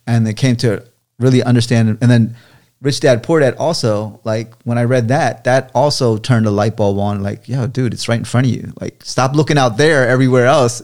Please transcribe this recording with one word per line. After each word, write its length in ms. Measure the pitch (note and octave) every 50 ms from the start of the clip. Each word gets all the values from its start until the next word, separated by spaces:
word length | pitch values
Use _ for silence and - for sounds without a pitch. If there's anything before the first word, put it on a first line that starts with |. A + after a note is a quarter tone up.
| _
And 200 | A#2 A#2 A#2 A2+
they 60 | A2 G#2+
came 220 | - C3+ C3 A#2+
to 260 | A#2+ B2+ A#2 G2+ - - - _ _ _ _ _ -
really 240 | A#2+ C3 B2+ B2
understand. 560 | A2 A#2+ B2 A#2+ A#2 - B2 A#2 A2 A2 G#2+ -
And 100 | B2 A#2
then 260 | B2 A#2 A2+ A#2 - - - _ _ _ _ _ _ _
Rich 180 | B2+ C#3+ C#3+ -
Dad, 220 | D3+ C#3 B2 A2
Poor 180 | - - E3+ D#3+
Dad 160 | C#3 B2 -
also, 640 | - B2+ D#3 E3+ - - A2+ G#2+ G#2 G#2+ G#2+ G#2+ - -
like, 300 | A2+ A2 A#2 A2+ - - _ -
when 140 | A#2+ A#2 A#2+
I 60 | A#2+
read 240 | A#2 C3 B2+ A2+ A2+
that, 360 | C3 D#3+ D3+ - - - -
that 260 | B2 B2+ C3+ C3 - -
also 420 | B2 C#3 D3 C#3 - C3 A#2 A2
turned 300 | G#2+ A2 - B2 A2+ A2
a 40 | G#2+
light 280 | G2+ G2+ G#2 A2+ - G#2+
bulb 180 | G#2 G2+ G2 G2
on, 240 | G2+ G#2 G#2 G2
like, 240 | G2 G2+ A2 A2+ -
"Yo, 200 | - B2 C#3 -
dude, 260 | C#3 B2+ B2+ B2+ A2+
it's 160 | - - - -
right 100 | A#2 A2+
in 60 | A2+
front 220 | - - A#2+ C3+
of 80 | B2 G#2+
you. 180 | G2+ - - - -
Like, 220 | - - - _ -
stop 300 | - - B2 B2+ C3+ C#3
looking 240 | D3+ D3 - D#3 C#3+
out 180 | C3 B2 G2+
there 320 | A#2 D3 D#3+ D#3 C#3 B2+ A#2
everywhere 380 | C3 B2+ C3+ B2+ B2+ B2+ A#2+
else." 340 | B2+ C3 B2+ B2 A#2+ - -